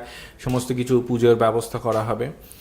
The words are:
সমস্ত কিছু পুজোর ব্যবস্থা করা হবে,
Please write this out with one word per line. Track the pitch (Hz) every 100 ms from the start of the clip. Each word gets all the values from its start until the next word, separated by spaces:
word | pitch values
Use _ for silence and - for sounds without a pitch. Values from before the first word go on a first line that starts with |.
| - - - -
সমস্ত | 127 127 127
কিছু | 123 123 123 123
পুজোর | 120 117 117
ব্যবস্থা | 113 113 - 117
করা | 113 110
হবে, | 110 107 131 - - -